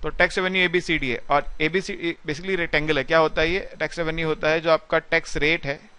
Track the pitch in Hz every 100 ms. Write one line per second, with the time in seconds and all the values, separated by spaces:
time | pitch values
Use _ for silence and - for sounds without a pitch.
0 | 156 - 175 - 185 185 180 170 170 156
1 | 139 117 - 143 - - 156 175 185 180
2 | 170 160 156 147 185 185 165 151 151 147
3 | 127 160 156 165 160 185 - - 156 -
4 | 160 160 160 151 151 160 165 156 - 160
5 | - 165 - 156 143 170 139 151 -